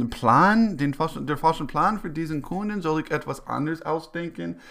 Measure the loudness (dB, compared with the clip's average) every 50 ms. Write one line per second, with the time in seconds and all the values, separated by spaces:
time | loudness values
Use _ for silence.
0 | -2 -2 -4 0 4 6 6 8 8 6 6 6 4 4 2 0 0 -2 0 0
1 | -2 -2 -2 -6 -4 -4 -2 2 2 2 2 2 -2 -4 0 2 2 2 0 -2
2 | -4 -6 -6 -6 -4 -4 -4 -6 -4 -6 -6 -4 -4 -4 -4 -2 0 0 0 0
3 | 0 -2 -4 -4 -4 -6 -8 -8 -6 -6 -4 -2 -2 -2 -4 -4 -4 -4 -4 -4
4 | -4 -6 -8 -8 -8 -6 -8 -8 -8 -8 -8 -10 -14 -20